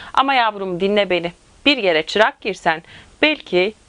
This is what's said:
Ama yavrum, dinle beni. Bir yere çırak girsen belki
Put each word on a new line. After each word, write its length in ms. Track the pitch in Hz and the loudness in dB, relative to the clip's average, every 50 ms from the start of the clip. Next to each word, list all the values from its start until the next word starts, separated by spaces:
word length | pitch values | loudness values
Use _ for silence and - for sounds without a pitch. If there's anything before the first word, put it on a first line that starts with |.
| - - - | -14 -6 -2
Ama 200 | - 262 277 277 | -2 0 0 2
yavrum, 460 | 254 233 220 208 202 196 190 180 170 | 0 0 0 -2 -4 -6 -6 -4 -2
dinle 300 | 185 196 208 208 202 185 | -2 0 0 0 0 0
beni. 220 | 185 175 165 170 170 _ _ _ _ - - | -2 -2 -4 -6 -10 _ _ _ _ -4 0
Bir 100 | 277 294 | 2 2
yere 260 | 262 202 185 165 156 160 | 2 2 2 2 0 0
çırak 380 | - - 202 214 254 277 _ | -2 0 2 2 2 0 _
girsen 420 | - 233 185 - - 175 160 160 170 - - - - - - - - | -8 -8 -8 -4 -2 -2 -2 -2 -4 -18 -20 -20 -20 -16 -6 0 0
belki 520 | 302 311 - - - - 180 180 214 214 _ _ | 0 0 -2 -6 -2 0 0 0 0 -2 _ _